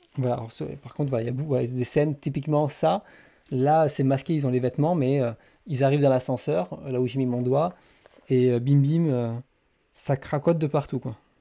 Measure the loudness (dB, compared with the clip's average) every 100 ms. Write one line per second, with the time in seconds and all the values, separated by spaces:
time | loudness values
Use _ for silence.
0 | _ -4 -2 -2 -6 -10 -10 -10 -12 -6
1 | -2 -2 -2 -4 -2 -2 0 -2 -2 0
2 | 0 -2 -4 -4 -2 0 0 0 0 0
3 | -4 -20 -20 _ _ 0 2 4 2 2
4 | 0 0 0 -2 0 0 0 0 0 2
5 | 2 0 0 -4 _ _ -8 0 2 4
6 | 4 2 0 -4 -2 -2 -4 -8 -6 -2
7 | -2 0 -2 0 0 0 0 -4 _ _
8 | -20 -20 0 2 4 2 4 4 4 2
9 | 2 0 -2 -6 -12 _ _ _ _ -12
10 | -4 -4 -2 -2 0 0 0 -2 -4 -6
11 | -8 -12 _ _